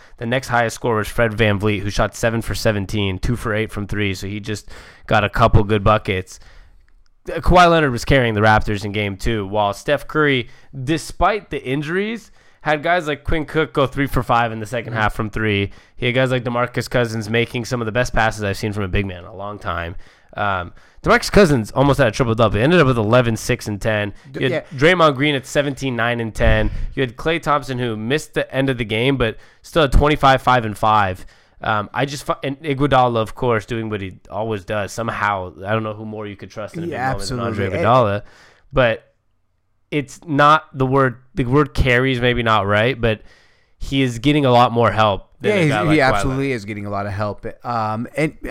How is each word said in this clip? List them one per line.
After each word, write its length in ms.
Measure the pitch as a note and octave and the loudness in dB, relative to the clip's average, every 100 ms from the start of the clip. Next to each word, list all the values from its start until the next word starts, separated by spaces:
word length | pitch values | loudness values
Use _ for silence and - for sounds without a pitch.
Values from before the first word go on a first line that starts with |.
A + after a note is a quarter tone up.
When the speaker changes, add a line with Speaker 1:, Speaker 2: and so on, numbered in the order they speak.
| - - | -20 -12
Speaker 1:
the 100 | A#2+ | -4
next 220 | B2+ - | -4 0
highest 260 | A#2+ A2+ | 0 0
score 220 | - B2+ A2 | -2 -2 -2
was 100 | G2+ | -2
Fred 240 | - A#2 | 0 -2
VanVleet, 520 | G#2+ A2 G2+ G#2+ G#2 | 2 0 2 0 -2
who 80 | G2+ | -4
shot 260 | G2 G#2+ - | -2 -2 -2
seven 260 | A#2 A2+ | -2 -2
for 140 | - G#2 | -4 -2
seventeen, 640 | A2+ G#2 F#2+ G#2+ G2 F#2 | 0 0 -2 -2 -2 -2
two 160 | - A#2+ | -4 -4
for 180 | A#2+ | -4
eight 160 | G#2+ G#2+ | -4 -4
from 160 | - G#2 | -6 -6
three, 280 | G#2 G2+ | -4 -2
so 120 | F#2 G2 | -4 -8
he 140 | G#2 | -10
just 300 | G#2 G#2 - - - - - | -8 -10 -10 -20 -20 -20 0
got 160 | A2 | 2
a 60 | G2+ | 2
couple 320 | - A#2 A2+ | 2 6 6
good 220 | G2+ G#2+ | 4 2
buckets. 560 | G2 G#2+ - F#2 F2+ - - - - - _ _ _ _ - | 2 2 0 -6 -6 -16 -20 -20 -20 -20 _ _ _ _ -12
Uh, 60 | E3 | -4
Kawhi 320 | - F3+ F3 | 4 6 6
Leonard 220 | E3 D3+ | 6 2
was 120 | A#2 | -2
carrying 300 | - C#3 A#2 | 2 2 2
the 60 | G#2+ | 4
Raptors 440 | A2 G#2+ A2+ G#2 | 4 4 2 -4
in 60 | G#2 | -4
game 260 | G2+ G#2 F#2+ | -4 -4 -4
two, 300 | - A2+ G2 | -2 -2 -2
while 260 | G#2+ G2+ | 0 0
Steph 360 | G2+ - C#3+ - | -2 -2 -2 -2
Curry, 400 | D#3 D3+ C3 A2 - - C3+ | 0 2 0 -4 -14 -18 -10
despite 680 | B2+ D#3+ - - F3 G#3+ E3 | -4 -4 -4 -2 0 0 -6
the 120 | D3 | -10
injuries, 680 | B2+ C#3 D3 F3+ G#3 A3+ - - _ _ | -4 -4 -2 -4 -4 -8 -14 -20 _ _
had 180 | D3+ D3+ | -4 -2
guys 280 | D3+ F3+ D3+ | 0 0 0
like 160 | C#3+ | -6
Quinn 200 | - E3 | -2 -2
Cook 280 | D3 D#3 D#3 | 0 -2 0
go 160 | - C3 | 0 0
three 180 | - C#3 | 0 0
for 160 | - | 0
five 300 | A#2+ A#2+ A#2+ | 2 2 2
in 80 | A2 | -4
the 60 | G#2+ | -6
second 260 | A#2+ A2+ | -8 -6
Speaker 2:
Mm-hmm. 100 | A#2 | -2
Speaker 1:
half 120 | G#2+ | -2
from 160 | - G#2+ | 0 -6
three. 420 | A2 A2 G2+ G2 - _ - | -2 0 0 -2 -8 _ -6
He 100 | B2 | -2
had 80 | |
guys 160 | A#2+ C3 | 0 0
like 140 | B2+ | 0
DeMarcus 440 | B2+ A#2+ B2 - A2+ | -2 -2 -2 -4 -2
Cousins 400 | C3 A#2 A2+ G#2 | -2 -2 -4 -2
making 360 | A#2 A#2 B2+ | 0 0 -4
some 160 | A2 B2 | -6 -4
of 40 | A2 | -4
the 60 | |
best 220 | A2 B2 | -2 0
passes 300 | - A2 G#2+ | 2 0 0
I've 120 | G2+ F#2+ | -4 -4
seen 160 | A2 | -4
from 120 | G#2 | -4
a 40 | G2 | -2
big 160 | G2+ | -2
man 140 | G2 F2 | -4 -8
in 60 | |
a 100 | F2 | -14
long 240 | E2 G2+ G#2 | -14 -12 -10
time. 380 | G#2 E2+ E2+ E2 - _ _ - | -8 -6 -6 -10 -16 _ _ -4
Um, 360 | G#2 F#2+ F2 - - - | -2 -2 -6 -14 -20 -6
DeMarcus 300 | - A3+ - | 2 2 4
Cousins 400 | C#4+ F#3+ C#3 G#2 | 4 6 4 0
almost 260 | - C#3 C3 | 0 2 4
had 80 | B2 | 2
a 60 | |
triple-double. 420 | G2+ B2 A2+ A2 G2+ | 2 0 2 2 4
He 60 | |
ended 160 | B2+ F3 | 4 4
up 80 | C3+ | 4
with 100 | A#2+ | 2
eleven, 380 | G#2 B2 A#2 A2 | 4 4 4 -2
six, 300 | - B2 - | -2 -4 -4
and 160 | G2+ | -4
ten. 320 | A2+ G#2+ G2+ - C#3 | -2 -2 -4 -8 -16
Speaker 2:
D-, 140 | C3+ | -4
Speaker 1:
You 60 | C3 | -2
had 120 | D#3+ - | -2 -6
Speaker 2:
yeah. 80 | C3+ | 2
Speaker 1:
Draymond 380 | D3+ F3+ D#3+ C3 | 2 6 4 4
Green 180 | D3 | 0
at 100 | C#3 | 0
seventeen, 520 | - D3+ C#3+ C3 C3+ A#2+ | -2 -2 -2 -2 -4 -2
nine, 240 | A#2 A#2+ | -2 -2
and 120 | A2+ | -4
ten. 380 | - A2 A2 G#2 - - | 2 4 4 2 -2 -6
You 60 | - | -2
had 160 | C3 - | -4 -2
Klay 260 | D#3 E3 | -4 -2
Thompson, 380 | D#3+ D3 B2 B2 | 0 -2 -2 -4
who 160 | B2 G#2+ | -4 -4
missed 380 | A2 D3+ - | -2 -2 -2
the 180 | - C3+ | -6 -4
end 160 | C3 C3+ | 0 0
of 80 | B2 | 0
the 60 | |
game, 320 | A2+ A2 B2+ C3+ | -2 0 0 0
but 220 | A#2 G2+ - _ | -2 -4 -16 _
still 200 | - E3+ | -4 0
had 80 | C#3+ | 4
twenty-five, 500 | - D3 D3+ C#3 C3 | 4 4 4 4 4
five, 240 | - B2+ | 4 2
and 140 | A2 G#2 | 0 -2
five. 480 | A2 G#2+ G2 F#2 - _ _ _ | 2 2 2 -4 -12 _ _ _
Um, 280 | - G#2+ G2+ | -2 -2 -2
I 120 | - | -4
just 180 | C#3 C#3 | -4 -6
fi-, 140 | - - | -6 -6
and 160 | C#3 C#3 | -6 -8
Iguodala, 560 | D#3+ C3+ C#3+ C3 B2 A#2 | -6 -2 2 4 4 2
of 180 | A2 | -2
course, 320 | - B2+ A2+ - | -2 0 0 -2
doing 240 | A#2 A2 | -6 -6
what 100 | G#2+ | -6
he 200 | F#2+ F#2 - | -8 -12 -12
always 340 | G2 A2+ G#2+ | -8 -6 -6
does. 280 | F2 G#2+ F#2+ | -4 -6 -4
Somehow, 600 | - A2+ F#2+ G#2 G2 F#2 - F#2+ | -6 -6 -2 -2 -2 -6 -12 -4
I 60 | |
don't 100 | A2 | -2
know 120 | A2 | -2
who 120 | G#2+ A2 | -8 -12
more 220 | G#2+ G#2 | -10 -12
you 80 | G2 | -12
could 160 | G2 | -16
trust 240 | - G2+ E3+ | -12 -12 -10
in 80 | |
a 20 | E3+ | -8
Speaker 2:
Yeah, 220 | C3 C3 | -6 -4
Speaker 1:
big 60 | |
moment 140 | C3+ G2 | -4 -6
than 120 | B2+ | -4
Andre 240 | G2+ G#2+ G2 | -4 -4 -4
Speaker 2:
absolutely. 180 | F#2+ G#2 | -2 2
Speaker 1:
Iguodala. 340 | B2+ G#2+ G2+ - - - _ _ | 4 2 -2 -8 -20 -20 _ _
But 400 | C#3 A#2+ A2 _ _ _ _ _ _ _ _ _ | 0 0 0 _ _ _ _ _ _ _ _ _
it's 280 | D3+ C3 - | -6 -6 -14
not 420 | F3 C#3+ D3 D#3 - C3+ | -4 4 6 4 2 -4
the 100 | C3 | 0
word, 320 | C3+ C3 A2+ - | 2 2 -2 -10
the 100 | - | -6
word 300 | B2 C#3 C#3 | 2 2 2
carry 380 | - B2 B2 C3 | 2 2 4 2
is 80 | B2+ | 0
maybe 220 | B2 A#2+ | 0 0
not 240 | A2+ A2 G2 | 2 2 2
right, 340 | G#2 A#2 B2 | 2 2 0
but 220 | A2+ G#2+ - - _ _ _ _ | -2 -2 -8 -20 _ _ _ _
he 240 | - C#3 | -4 0
is 160 | C3 A#2 | 0 0
getting 260 | B2+ D3+ C3+ | 2 2 4
a 40 | |
lot 220 | A#2+ B2 | 6 6
more 180 | A#2 A2+ | 4 2
help 380 | G2 A2 G2 - _ | 4 2 2 -6 _
than 100 | - | 0
Speaker 2:
Yeah, 60 | G#3 | 2
Speaker 1:
a 60 | |
Speaker 2:
he's, 80 | D#3 | 2
Speaker 1:
guy 80 | G#2+ | 2
Speaker 2:
he 40 | - | 2
Speaker 1:
like 100 | D#3 | 4
Kawhi 40 | C3 | 4
Speaker 2:
absolutely 300 | G#2 C3+ C3 | 2 0 -2
Speaker 1:
Leonard. 120 | C#3 B2 | -2 -4
Speaker 2:
is 80 | |
getting 220 | G2+ G#2 G2+ | -6 -10 -6
a 40 | |
lot 160 | G2+ G2+ | -6 -6
of 60 | |
help. 340 | G2 G#2+ G2 A#2 - | -4 -6 -6 -12 -12
Um, 420 | B2 A#2+ A2 A2 A#2+ - | -6 -4 -4 -4 -6 -4
and, 220 | D#3 - B2+ | -4 -4 -14